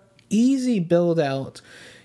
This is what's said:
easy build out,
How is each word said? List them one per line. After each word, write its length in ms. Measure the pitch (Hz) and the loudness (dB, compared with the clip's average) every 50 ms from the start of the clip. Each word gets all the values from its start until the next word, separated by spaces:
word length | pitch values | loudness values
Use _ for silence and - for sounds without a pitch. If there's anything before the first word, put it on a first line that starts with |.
| _ _ _ _ _ - | _ _ _ _ _ -4
easy 500 | 196 214 240 254 269 269 254 254 240 196 | 0 2 2 2 0 0 0 0 0 0
build 400 | 170 165 175 170 175 175 165 165 | 0 2 2 2 2 2 0 0
out, 400 | 151 139 135 135 135 - - - - - - - - - - - - | 0 -2 -2 -4 -6 -8 -12 -18 -20 -20 -20 -20 -20 -20 -20 -20 -12